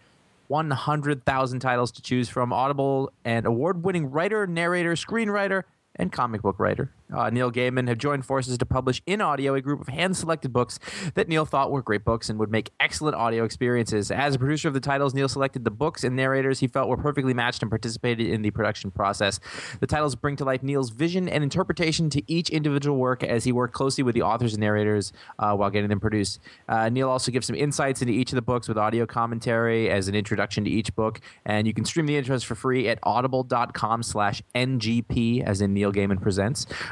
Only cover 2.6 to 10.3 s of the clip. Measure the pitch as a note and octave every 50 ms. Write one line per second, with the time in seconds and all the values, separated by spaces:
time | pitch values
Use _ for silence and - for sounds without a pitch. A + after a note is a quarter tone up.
2.6 | B2+ C#3 C#3+ C#3 C#3 C#3 C3+ C3+ C3+ - - _ - A#2+ A2+ A#2 G#2+ A2+ A#2 A#2
3.6 | C#3 F3 F#3+ F3 E3 G3 F#3 F3 D3+ C3 C3 D3+ E3+ G3+ A3 G#3+ G#3 F3+ E3+ E3
4.6 | E3+ E3+ F3 F3+ E3+ E3+ E3+ D#3+ - - G3+ A3+ A3+ G#3 G3+ G#3 G3 G3 G3 F#3+
5.6 | F3 - _ _ _ _ - - F3+ F3+ - - B2+ A#2+ A2 G2+ G2+ G2+ F#2+ F#2+
6.6 | G2+ G2 G2+ - - - - - _ - D3+ C#3 A#2+ A2 A2+ B2 B2 B2 A2+ B2
7.6 | B2 B2+ B2 C3 B2+ A#2+ A#2+ A2+ C3+ D3 C#3+ C#3 B2+ - C3+ C3+ B2+ B2+ B2 A#2+
8.6 | B2 - B2+ C3 B2+ C3 B2+ - - - F#3+ G#3+ G#3 D#3+ C#3+ C#3 C#3 C#3 C#3 C#3
9.6 | B2+ C#3 D3 C3+ - - B2+ D#3+ F3 F#3+ F#3 - F3 D#3+